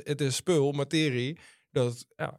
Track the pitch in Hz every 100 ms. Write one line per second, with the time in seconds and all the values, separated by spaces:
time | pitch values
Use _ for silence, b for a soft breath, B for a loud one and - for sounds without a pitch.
0 | - 139 139 127 - 165 139 143 139 156
1 | 151 123 127 165 B B _ 139 123 120
2 | - - -